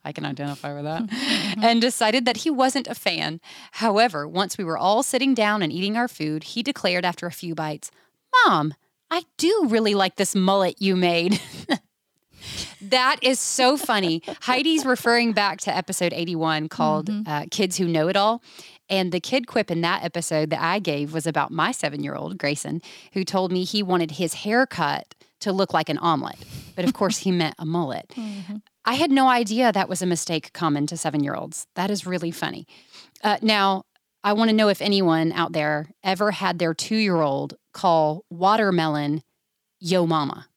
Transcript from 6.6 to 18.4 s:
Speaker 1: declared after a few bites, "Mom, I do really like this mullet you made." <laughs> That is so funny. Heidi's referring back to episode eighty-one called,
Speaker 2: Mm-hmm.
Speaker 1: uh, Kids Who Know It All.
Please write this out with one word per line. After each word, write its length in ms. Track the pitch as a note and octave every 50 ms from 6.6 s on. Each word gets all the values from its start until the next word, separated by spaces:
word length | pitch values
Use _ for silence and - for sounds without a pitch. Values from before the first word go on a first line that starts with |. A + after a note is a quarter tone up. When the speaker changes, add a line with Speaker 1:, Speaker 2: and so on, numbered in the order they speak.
Speaker 1:
declared 440 | A#3+ C4+ C#4 - - G3 F3+ F3 F3+
after 200 | F3+ E3+ - -
a 60 | F3
few 240 | - - - F3 E3
bites, 340 | D#3 D#3+ D#3 D3+ D3+ - - _ _ _ _ _ _ _ _ - B4 A#4+
"Mom, 280 | G4 D4+ D#3+ D3 D#3 C#3+ _ _ _ _ _ _ _
I 140 | D#4+ F4 E4+ _ _ _
do 280 | - E4 G#4+ A4+ F4 B3
really 280 | G#3+ A3+ A3 G#3 G#3
like 220 | G3+ F#3+ F#3 - -
this 180 | G3+ F#3 -
mullet 400 | G3+ F#3 F#3+ G3 G3 F#3+ F3+ - _
you 140 | G3 G3 F#3+
made." 440 | F3+ F3+ F3 E3+ E3+ E3+ F#3 G#3 - - - - - - -
<laughs> 100 | D4+ - _ _ _ _ _ _ _ _ _ _ _ - - - - - - - - -
That 360 | G3+ G3 B3+ B3+ B3+ C4 D4+ D4 -
is 160 | C4+ C4+ A#3+
so 360 | - - - - B3+ B3 C#4+
funny. 460 | C#4+ - - A#3 G#3 F#3+ E3+ E3 E3 - - - -
Heidi's 440 | - - B3+ B3+ D4+ D#4+ D#4+ D#4 C#4
referring 480 | C4+ B3 A#3+ - A#3+ A#3 A#3+ A#3+ A#3 G#3+
back 260 | G#3 G3+ G3 E3 G3+
to 140 | - G#3 E3
episode 380 | F3+ F3+ - F#3+ - F3 F3 -
eighty-one 560 | - E3+ E3+ F3 D#3+ D#3+ D#3+ D#3+ D#3 D#3 D#3
called, 380 | - - D#3+ D#3 D#3 D3+ D#3 F#3
Speaker 2:
Mm-hmm. 220 | G#3+ G#3 G#3+ D#3+
Speaker 1:
uh, 160 | D3+ D3 D3 -
Kids 280 | - - G#3 F#3 F#3 -
Who 100 | F#3+ E3+
Know 200 | E3 D#3+ D#3 E3+
It 80 | F#3+
All. 260 | G3 G3+ G#3+ A3+ A#3+